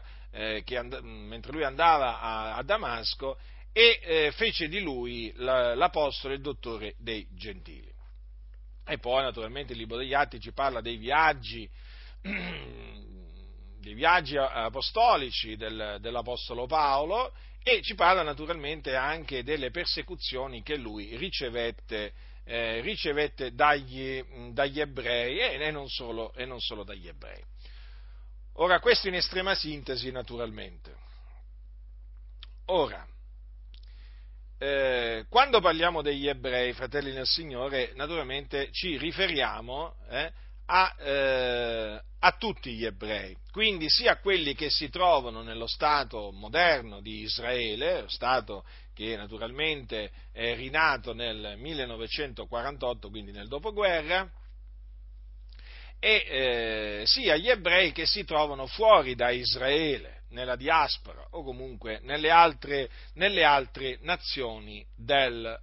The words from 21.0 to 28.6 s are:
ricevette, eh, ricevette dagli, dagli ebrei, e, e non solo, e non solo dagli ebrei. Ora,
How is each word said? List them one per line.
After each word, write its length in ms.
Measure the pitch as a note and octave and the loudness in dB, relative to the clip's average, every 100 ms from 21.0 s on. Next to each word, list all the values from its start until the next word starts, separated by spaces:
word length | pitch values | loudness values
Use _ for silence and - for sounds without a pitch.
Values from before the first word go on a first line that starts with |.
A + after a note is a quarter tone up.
| G2+ A2+ | -8 -6
ricevette, 1000 | F3+ - C3 A#2+ A#2 A2+ - A2 G#2 - - - | -6 -4 -4 -2 -2 -4 -6 -4 -4 -8 -18 -16
eh, 380 | - A#2 A2+ A2+ | -6 -2 -2 -2
ricevette 720 | D3+ G3+ D#3+ D3 D3 - C3 | -4 -4 0 2 0 0 -6
dagli, 680 | A#2+ D3 D3 C3 C3 C3 C3 C3 B2+ A#2+ | 4 6 6 0 -8 -6 -6 -8 -12 -8
dagli 300 | A#2 C#3 C#3 | 0 0 0
ebrei, 580 | D3 C3 A#2+ A#2+ B2 D#3 | -4 -4 0 0 0 0
e, 180 | A#3+ C3+ | 0 0
e 120 | D3+ | -2
non 160 | D3+ C3+ | -4 -6
solo, 460 | - A#2+ A2+ A2 | -8 -6 -6 -6
e 120 | - B2+ | -8 -8
non 140 | B2 | -6
solo 240 | - A2 | -8 -8
dagli 240 | G2 G2 E2+ | -10 -12 -14
ebrei. 340 | - A1+ G1+ - - - - - - - - - - - | -16 -16 -16 -16 -16 -16 -16 -16 -16 -16 -16 -16 -16 -10
Ora, 220 | - | 0